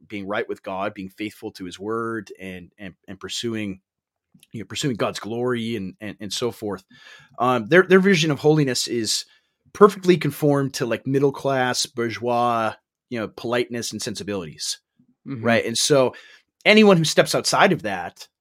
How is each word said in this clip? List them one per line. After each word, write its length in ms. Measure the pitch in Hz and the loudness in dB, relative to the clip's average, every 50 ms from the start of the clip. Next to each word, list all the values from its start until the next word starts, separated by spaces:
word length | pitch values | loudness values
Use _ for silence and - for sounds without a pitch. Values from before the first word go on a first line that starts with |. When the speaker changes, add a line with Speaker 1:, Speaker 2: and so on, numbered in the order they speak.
| 78 | _
Speaker 1:
being 200 | - 110 101 98 | -14 -12 -10 -8
right 220 | 95 104 110 - - | -6 -4 -4 -4 -6
with 140 | 104 - - | -8 -10 -10
God, 300 | 101 95 92 98 110 110 | -10 -8 -6 -6 -6 -6
being 160 | 101 95 92 | -8 -12 -14
faithful 400 | - - 107 107 - - - 107 - | -10 -10 -10 -10 -10 -10 -14 -14 -12
to 120 | - 95 | -12 -14
his 140 | 87 85 - | -14 -12 -10
word 540 | 98 107 113 113 113 113 113 110 98 - - - | -8 -8 -6 -6 -6 -6 -6 -8 -10 -12 -16 -16
and, 320 | 92 95 92 90 87 82 _ - | -14 -14 -14 -14 -16 -20 _ -18
and, 160 | 104 92 - _ _ | -18 -18 -18 _ _
and 140 | - 98 - | -18 -18 -14
pursuing, 600 | - 95 - - - 117 110 110 107 101 92 95 _ _ _ _ _ _ _ _ _ _ _ _ _ _ - | -14 -12 -10 -8 -6 -6 -6 -6 -6 -8 -8 -12 _ _ _ _ _ _ _ _ _ _ _ _ _ _ -14
you 80 | 117 | -14
know, 60 | 101 | -14
pursuing 300 | - 107 - - 143 120 | -10 -8 -6 -4 -4 -2
God's 240 | - 135 107 95 - | -2 -4 -4 -4 -6
glory 560 | - 101 113 120 123 127 123 117 113 113 117 | -8 -8 -6 -4 -2 -2 -2 -2 -4 -4 -6
and, 180 | 107 95 95 - - | -6 -6 -8 -12 -12
and, 160 | 107 104 - - | -14 -14 -12 -12
and 140 | 107 98 - | -12 -10 -8
so 180 | - 123 117 | -6 -4 -6
forth. 320 | 110 - 113 104 98 95 - _ _ - - - - - - _ _ - | -6 -6 -8 -8 -8 -10 -12 _ _ -20 -20 -20 -20 -20 -20 _ _ -2
Um, 280 | 120 127 127 120 107 | 0 0 0 0 0
their, 160 | 104 156 180 185 | 4 4 4 6
their 180 | 180 185 190 | 6 6 4
vision 300 | 185 202 196 156 156 156 | 6 4 4 2 2 0
of 80 | 143 120 | 0 2
holiness 500 | 143 151 156 156 143 131 120 - - - | 2 4 4 4 2 0 0 -2 -4 -4
is 380 | 117 120 110 104 - - - _ _ _ _ _ _ _ _ _ - | -4 -4 -2 -2 -4 -4 -6 _ _ _ _ _ _ _ _ _ 2
perfectly 420 | - 208 208 196 190 185 180 180 | 6 6 6 6 4 2 2 4
conformed 560 | 156 - 147 - - 156 147 143 139 139 131 - | 4 2 -2 -2 0 2 2 2 2 0 -2 -4
to, 120 | - 135 | -4 -4
like, 200 | 113 113 107 - | -2 -2 -4 -2
middle 260 | 131 135 139 143 139 139 | -2 0 2 2 2 0
class 520 | - - 139 135 131 127 127 123 - - | 0 -2 -2 0 0 0 0 0 -2 -4
bourgeois, 880 | - - 117 117 117 107 98 117 120 120 120 120 120 117 113 113 107 - - _ _ _ _ _ - | -4 -4 -4 -4 -4 -4 -4 -4 -2 0 2 2 2 2 0 -2 -2 -4 -8 _ _ _ _ _ -10
you 100 | 123 117 | -8 -6
know, 80 | 107 82 | -6 -8
politeness 640 | - - - 117 120 123 120 - 120 117 110 - 113 | -8 -10 -6 -2 -2 -2 -2 -2 -4 -8 -8 -8 -8
and 80 | 104 | -8
sensibilities, 800 | - 120 101 - 95 95 101 95 85 78 71 - - - - - _ _ _ _ _ _ _ _ - 139 | -8 -8 -8 -8 -8 -8 -6 -6 -8 -10 -12 -10 -8 -8 -8 -10 _ _ _ _ _ _ _ _ -14 -12
Speaker 2:
Mm-hmm. 160 | 139 117 107 | -10 -4 0
Speaker 1:
right? 220 | 120 117 110 - | 0 2 2 2
And 100 | 117 113 | 0 -2
so 380 | - - - 147 135 127 117 - - - - - - _ _ _ _ - | -2 0 2 4 4 4 2 0 -4 -14 -20 -20 -20 _ _ _ _ 2
anyone 320 | 180 214 214 214 202 190 | 6 8 8 8 8 8
who 80 | 165 160 | 6 4
steps 300 | 151 - 185 160 - - | 4 4 2 2 4 2
outside 380 | 131 110 - - - 180 208 175 | -2 0 0 2 4 4 4 4
of 100 | 110 - | 2 -2
that 440 | 104 98 90 85 87 - - - - _ _ | -4 -6 -6 -8 -10 -12 -16 -20 -20 _ _